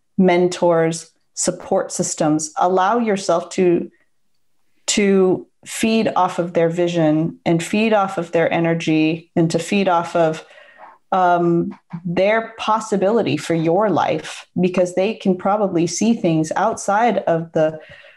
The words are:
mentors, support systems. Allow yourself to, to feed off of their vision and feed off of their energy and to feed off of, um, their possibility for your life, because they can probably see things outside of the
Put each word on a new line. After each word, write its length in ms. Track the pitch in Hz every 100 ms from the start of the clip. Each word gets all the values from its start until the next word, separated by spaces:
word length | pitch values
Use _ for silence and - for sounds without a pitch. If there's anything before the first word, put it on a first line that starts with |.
| _ -
mentors, 920 | 185 175 180 - 175 170 165 165 - _ _
support 580 | - - 175 - 190 -
systems. 600 | - - - 156 156 - -
Allow 400 | 180 190 190 240
yourself 500 | 220 196 - 175 180
to, 400 | - 180 175 - _ _ _ _ _ _ _ _ _ -
to 580 | - 202 196 185 - - _
feed 440 | - - 226 226 214 -
off 220 | 185 180
of 140 | 175
their 140 | 170 165
vision 680 | 170 175 170 156 156 165 - 175
and 160 | 165
feed 300 | 165 208 220
off 260 | 214 190 -
of 140 | 170
their 200 | 170 165
energy 800 | 170 165 165 165 156 156 165 - 175
and 140 | 165
to 80 | 165
feed 300 | 165 202 185
off 260 | 175 170 175
of, 280 | 160 160 - - - - - - _
um, 680 | 190 180 175 170 170 190 - _ 165 175
their 480 | 180 196 226 220 -
possibility 800 | - 220 220 196 190 226 160 143
for 160 | -
your 360 | 165 160 180 214
life, 560 | 143 - 156 - - - 175
because 340 | 180 185 180
they 180 | 180 196
can 220 | 214 202 185
probably 500 | 196 208 196 175 170
see 280 | - 214
things 360 | 233 180 160 160 -
outside 600 | 208 214 - 202 240 202
of 340 | - 165 165
the 260 | 165 156 156 - - -